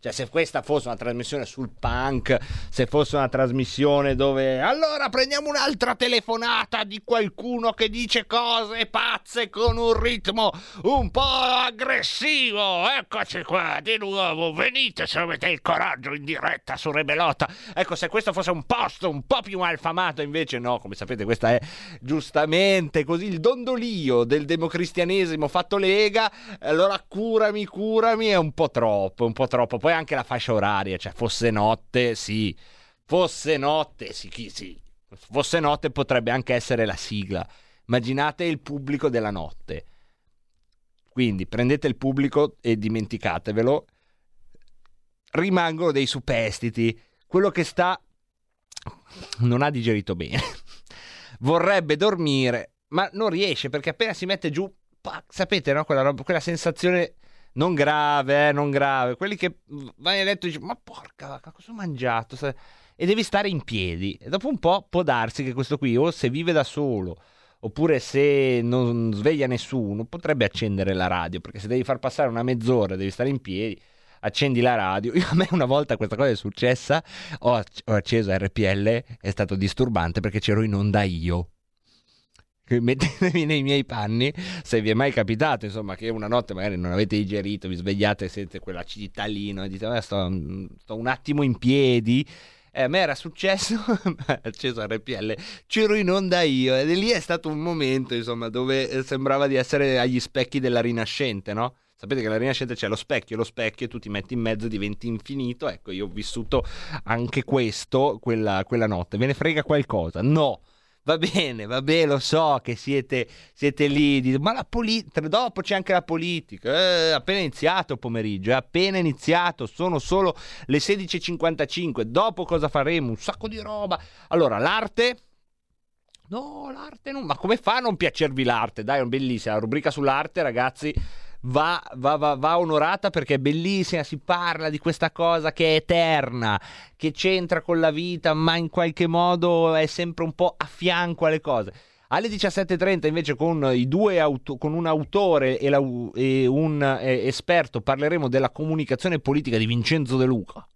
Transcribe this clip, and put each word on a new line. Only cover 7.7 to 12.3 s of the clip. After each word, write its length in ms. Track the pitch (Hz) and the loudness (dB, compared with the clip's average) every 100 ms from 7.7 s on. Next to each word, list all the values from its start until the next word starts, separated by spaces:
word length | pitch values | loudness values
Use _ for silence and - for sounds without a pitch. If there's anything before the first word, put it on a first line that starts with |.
che 160 | - 220 | 0 -2
dice 360 | 220 240 240 | -2 0 0
cose 600 | 208 226 240 233 214 226 220 | 0 -2 0 0 -2 -4 -2
pazze 640 | 226 233 220 - 240 233 | 0 -2 -4 -6 -4 -4
con 260 | 202 233 226 | 0 0 2
un 220 | 233 226 | 2 2
ritmo 540 | 233 240 - 214 214 170 - 202 | 2 -2 -2 0 0 0 -14 -4
un 280 | 220 269 208 | 2 2 2
po' 120 | - | 0
aggressivo, 1700 | 269 269 254 254 254 220 262 254 - - 302 | 0 2 2 2 0 -2 -2 -2 -2 -2 0